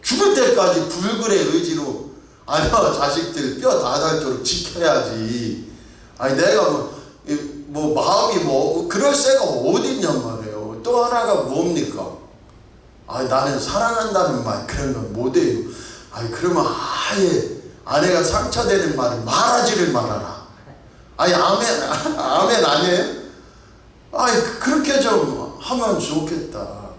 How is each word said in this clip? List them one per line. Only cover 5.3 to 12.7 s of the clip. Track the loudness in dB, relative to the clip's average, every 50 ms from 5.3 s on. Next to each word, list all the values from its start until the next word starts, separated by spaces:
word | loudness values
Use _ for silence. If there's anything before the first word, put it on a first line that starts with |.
| -4 -4 -4 -4 -6 -8 -10 -14 -18 -20 -20 -20 -20 -20 -20 -20 -12 -4
아니, | -2 -2 2
내가 | 2 4 4 4 4 4 2
뭐, | 0 -2 -4 -6 -10 -14 -18 -20 -20 -20 -8 -6
이, | -6 -4 -4 -8 -12 -14 -14 -10
뭐 | -6 -4 -2 0 0
마음이 | 2 2 2 2 2 2 2 0 0 0
뭐 | 2 2 2 2 2 0 0 -2 -2
그럴 | -2 2 2 4 4
새가 | 4 4 4 4 4 4
어디 | 2 -2 0 0 2 2 2 2 0 -2
있냔 | -2 -2 -2 -2 -2 -2
말이에요. | -4 -8 -8 -8 -8 -8 -8 -10 -10 -10 -8 -2
또 | 0 2 2 2
하나가 | 2 2 0 2 2 2 0 0
뭡니까? | -2 -2 -2 0 0 0 -2 -2 -4 -6 -8 -10 -10 -10 -14 -18 -20 -20 -20 -20 -20 -20 -20 -20 -20